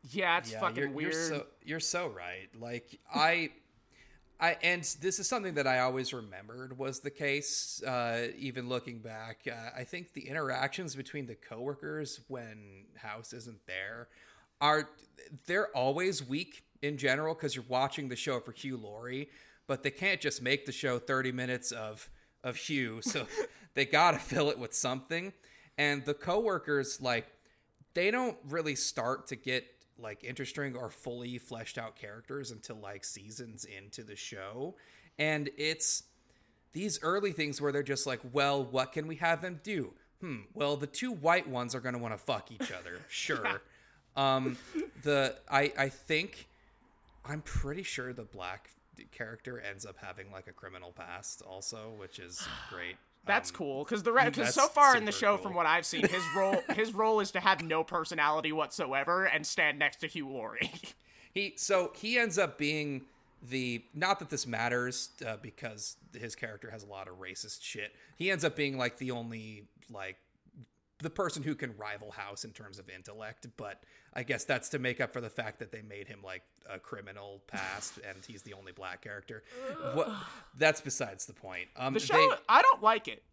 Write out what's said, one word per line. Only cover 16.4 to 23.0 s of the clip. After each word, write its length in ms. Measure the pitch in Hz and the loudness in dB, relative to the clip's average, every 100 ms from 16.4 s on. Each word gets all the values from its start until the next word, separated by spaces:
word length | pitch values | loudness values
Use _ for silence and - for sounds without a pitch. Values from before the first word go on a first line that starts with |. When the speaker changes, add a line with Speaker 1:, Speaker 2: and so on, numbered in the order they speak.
| 180 - _ _ | -4 -12 _ _
Speaker 2:
in 160 | 143 147 | -4 2
general 380 | 135 135 156 160 | 2 4 2 0
'cause 200 | 147 127 | -2 -4
you're 100 | 117 | 0
watching 400 | 127 135 147 139 | 2 2 0 -6
the 80 | 123 | -4
show 240 | - 127 | -2 -2
for 140 | 117 | -4
Hugh 240 | 110 139 127 | -10 -6 -6
Laurie, 520 | 104 104 123 127 143 - - - - | -8 -10 -6 -6 -6 -12 -20 -20 -4
but 160 | 131 | 0
they 80 | 139 | 0
can't 300 | - 190 190 | 0 0 2
just 200 | 147 - | 0 0
make 240 | 123 139 - | 2 0 0
the 60 | |
show 260 | - 139 123 | -2 0 0
thirty 340 | - 131 127 | 2 0 2
minutes 400 | 127 123 123 - | -2 -2 -2 -4
of, 360 | 117 110 107 - - _ _ | -6 -8 -10 -16 -20 _ _
of 120 | 127 120 | -6 -6
Hugh, 460 | - 143 120 110 | -2 0 0 -2